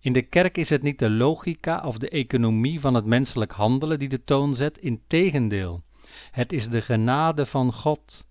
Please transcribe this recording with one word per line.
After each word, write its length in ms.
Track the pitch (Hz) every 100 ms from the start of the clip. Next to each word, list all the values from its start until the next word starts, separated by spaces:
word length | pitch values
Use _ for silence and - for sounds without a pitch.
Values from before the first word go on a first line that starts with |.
| 135
In 80 |
de 80 | 127
kerk 360 | 127 175 180 -
is 120 | 160
het 120 | 147
niet 180 | 147 139
de 100 | 113
logica 720 | 110 131 160 - 160 - 165 151
of 120 | 110
de 120 | 131
economie 680 | 160 117 127 117 110 127 165
van 140 | 139
het 120 | 123 107
menselijk 460 | 120 131 117 107
handelen 480 | - 107 131 156 156
die 100 | 139
de 140 | 131
toon 320 | - 139 143 127
zet. 220 | 143 -
Integendeel, 1040 | 143 113 _ 160 185 143 110 101 90 85 - - - - -
het 220 | - 120
is 160 | 156 110
de 120 | 117
genade 640 | - 113 113 139 165 151 139
van 280 | 139 127
God 520 | 113 151 151 - - -